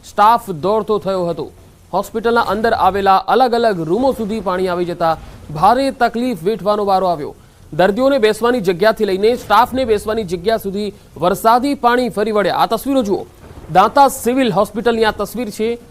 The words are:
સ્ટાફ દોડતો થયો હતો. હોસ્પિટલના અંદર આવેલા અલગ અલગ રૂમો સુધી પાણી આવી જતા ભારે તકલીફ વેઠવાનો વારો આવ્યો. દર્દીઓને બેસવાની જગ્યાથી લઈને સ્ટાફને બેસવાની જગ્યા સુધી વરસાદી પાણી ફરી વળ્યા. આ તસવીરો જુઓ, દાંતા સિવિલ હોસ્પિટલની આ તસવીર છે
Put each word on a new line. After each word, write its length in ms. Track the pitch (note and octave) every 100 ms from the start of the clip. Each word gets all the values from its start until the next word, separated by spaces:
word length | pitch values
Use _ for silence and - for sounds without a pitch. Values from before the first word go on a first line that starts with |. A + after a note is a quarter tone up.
| -
સ્ટાફ 400 | - G#3 A#3 - E3
દોડતો 320 | F3+ A3 G#3 G#3
થયો 300 | F#3 F#3+ E3+
હતો. 160 | E3 C#3+ - - - -
હોસ્પિટલના 520 | F3+ G3 A3 A3 A#3 A3
અંદર 180 | G3+ A3 -
આવેલા 420 | F#3 F#3+ G3 F#3+ -
અલગ 200 | G3+ B3+ A#3
અલગ 240 | A#3 F#3 D#3
રૂમો 200 | F#3+ C4+
સુધી 280 | A#3+ G#3+ A3
પાણી 280 | F#3+ F3+ F#3
આવી 200 | F3 F3
જતા 220 | F3 E3 D#3+ - - - D3
ભારે 280 | F#3 B3 C4+
તકલીફ 500 | - A#3 A3+ B3+ G3+ E3
વેઠવાનો 400 | A3 F3 G#3 G3+
વારો 220 | F#3+ F#3
આવ્યો. 200 | E3 C#3 - - _ -
દર્દીઓને 460 | D3+ F#3 G3+ C4 C#4
બેસવાની 480 | G#3+ G#3+ A#3 B3 F#3
જગ્યાથી 400 | F3 G#3 G#3+ G#3
લઈને 180 | F#3 G#3+ B3
સ્ટાફને 520 | - G#3 A#3+ B3 B3+
બેસવાની 360 | G#3 G#3 A3+ G3
જગ્યા 320 | F3+ F3+ A3+ G3
સુધી 240 | G3 G#3 G3 - -
વરસાદી 640 | D#3+ F#3+ A3+ A#3+ C#4 C#4 A#3+
પાણી 240 | B3 B3
ફરી 260 | F#3+ G#3+ G#3
વળ્યા. 220 | F#3 D3
આ 100 | E3
તસવીરો 280 | A3+ C4 C4+
જુઓ, 200 | G3+ F#3+ - - - - -
દાંતા 360 | D#3+ G#3 C#4+ C4+ -
સિવિલ 340 | A3 B3+ B3+
હોસ્પિટલની 520 | F3+ G#3 A3 A#3 A3+
આ 120 | A3 G#3
તસવીર 280 | G3+ G#3 A#3+
છે 220 | - A3 A#3 -